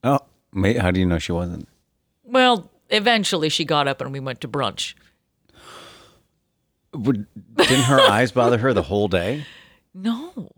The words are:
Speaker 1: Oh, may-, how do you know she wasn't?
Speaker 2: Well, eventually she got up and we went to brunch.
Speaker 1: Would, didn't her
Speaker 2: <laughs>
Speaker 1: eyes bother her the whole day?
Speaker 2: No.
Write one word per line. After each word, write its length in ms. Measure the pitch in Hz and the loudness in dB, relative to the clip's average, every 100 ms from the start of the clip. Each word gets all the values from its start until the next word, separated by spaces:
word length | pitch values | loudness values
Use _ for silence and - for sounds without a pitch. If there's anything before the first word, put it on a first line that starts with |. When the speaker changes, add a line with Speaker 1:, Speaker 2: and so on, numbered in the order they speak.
Speaker 1:
Oh, 160 | 123 139 - _ _ | 0 0 -2 _ _
may-, 220 | 98 98 117 | -2 0 2
how 120 | 90 | 2
do 80 | 92 | 2
you 60 | 90 | 2
know 120 | 85 | 0
she 140 | - | -2
wasn't? 360 | 85 87 85 - _ _ _ _ _ | -4 -4 -8 -14 _ _ _ _ _
Speaker 2:
Well, 480 | - 254 254 233 165 _ _ | -4 2 2 2 -4 _ _
eventually 580 | 214 208 233 196 185 156 | -2 2 0 0 -2 -2
she 160 | - | -2
got 220 | 151 151 143 | 0 0 0
up 120 | 135 | -2
and 120 | 131 | -6
we 80 | 135 | -8
went 200 | 135 123 | -10 -10
to 60 | 135 | -8
brunch. 460 | 135 120 98 - - _ _ _ _ _ - - - - - - _ _ _ _ _ _ _ _ | -4 -6 -6 -10 -12 _ _ _ _ _ -20 -20 -20 -20 -20 -20 _ _ _ _ _ _ _ _
Speaker 1:
Would, 320 | 156 113 117 104 - - 117 | -6 -2 -2 -4 -16 -18 0
didn't 280 | 359 131 | 2 2
her 160 | 123 135 | 4 4
Speaker 2:
<laughs> 80 | 269 | 4
Speaker 1:
eyes 240 | 104 123 | 4 2
bother 260 | 127 120 120 | 2 2 2
her 140 | 123 | 2
the 100 | 110 | 0
whole 260 | - 101 104 | 0 0 0
day? 360 | 90 87 143 147 - - _ _ | 0 -2 -6 -8 -18 -20 _ _
Speaker 2:
No. 580 | 185 196 233 330 359 170 | -10 -6 -6 -8 -16 -18